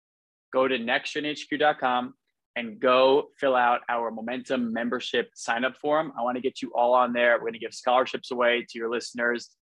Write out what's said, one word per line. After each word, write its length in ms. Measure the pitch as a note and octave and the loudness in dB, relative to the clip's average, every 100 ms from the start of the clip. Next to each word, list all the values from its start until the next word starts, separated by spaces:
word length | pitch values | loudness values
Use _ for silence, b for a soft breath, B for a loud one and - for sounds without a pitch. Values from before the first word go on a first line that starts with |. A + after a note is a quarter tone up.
| _ _ _ _ _ | _ _ _ _ _
go 160 | C3 C3 | 0 2
to 100 | B2+ | 0
next 340 | A#2 C3+ - | 0 -2 -2
gen 140 | D3+ D3 | -6 -6
H 220 | D3 - | -8 -6
Q 100 | C#3+ | 0
dot 220 | D3 D3+ | 0 2
com 340 | C3 B2 B2+ - _ _ _ - | 0 0 -2 -10 _ _ _ -10
and 220 | A#2 G#2+ | -10 -2
go 520 | B2+ B2+ C3 C#3 - - | 2 6 6 4 2 -2
fill 160 | C#3 B2+ | 0 4
out 240 | A#2+ A#2+ - | 4 2 0
our 240 | A#2+ A#2 | -4 -4
Momentum 600 | A2+ A2+ B2+ B2 C3 A#2 | -6 -8 -8 -4 -2 -2
membership 560 | A2+ A#2 B2 - B2 A2 | -2 -4 -4 -2 -2 -2
sign-up 420 | - - A#2 B2+ B2 | -6 -4 -2 -2 -4
form. 360 | D3 D3+ D#3 - | -2 0 -2 -4
I 60 | |
wanna 180 | A#2+ B2 | -4 -2
get 220 | B2+ - | -4 -6
you 100 | B2+ | -6
all 220 | - A#2+ | 0 4
on 180 | B2+ B2 | 4 4
there. 240 | A#2+ A#2+ A#2 | 2 4 2
We're 100 | A2+ | 0
gonna 120 | A2+ | -8
give 160 | A2+ | -10
scholarships 560 | - - B2 B2+ B2+ - | -6 0 2 2 -2 -6
away 340 | B2 A#2+ A#2+ A2+ | 0 2 2 -2
to 100 | A#2+ | -6
your 100 | A2+ | -4
listeners 640 | A#2 - A#2+ A#2+ A#2+ - _ | -4 -6 -4 -2 -2 -6 _